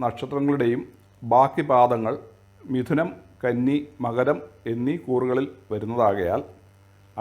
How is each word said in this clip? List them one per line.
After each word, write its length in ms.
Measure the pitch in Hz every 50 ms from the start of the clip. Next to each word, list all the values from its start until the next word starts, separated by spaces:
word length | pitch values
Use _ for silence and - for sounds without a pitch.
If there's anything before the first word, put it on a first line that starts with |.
| 127
നക്ഷത്രങ്ങളുടെയും 760 | 120 117 - - 131 143 139 139 143 143 131 123 117 120 92 - - - - _ _ _ - - 117 120
ബാക്കി 320 | 123 135 135 - - 151 147
പാദങ്ങൾ 440 | 135 123 123 120 123 113 110 110 127 - - - - _ _ _ _ _ - - 131
മിഥുനം, 360 | 127 123 - 156 147 165 180 - - - - - - -
കന്നി, 340 | 123 120 120 127 131 143 147 147 147 - - 123
മകരം 340 | 117 113 120 127 135 147 - - - - - - 117 117
എന്നീ 240 | 117 120 135 160 170 170
കൂറുകളിൽ 400 | - 127 123 127 127 127 127 139 139 - - - -
വരുന്നതാകയാൽ 680 | 107 107 107 107 117 120 117 104 98 101 90 85 98 127 147 - - - _ - _ _ _ _ _ _ _ _ - 107